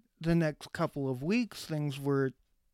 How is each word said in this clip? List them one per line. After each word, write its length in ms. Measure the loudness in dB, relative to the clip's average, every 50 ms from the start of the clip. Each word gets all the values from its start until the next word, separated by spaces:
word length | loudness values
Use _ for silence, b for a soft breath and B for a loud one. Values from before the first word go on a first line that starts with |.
| _ _ _ -4
the 140 | 0 2 4
next 380 | 4 4 2 0 -4 -8 -10 -4
couple 380 | -2 -2 -2 -2 -2 -2 -2
of 120 | -2 -2 0
weeks, 420 | 0 2 2 0 -2 -4 -10 -8
things 340 | -6 -4 -2 -2 -2 -2 -2
were 340 | 0 2 2 2 2 2 -2 _ _ _ _ _ _ _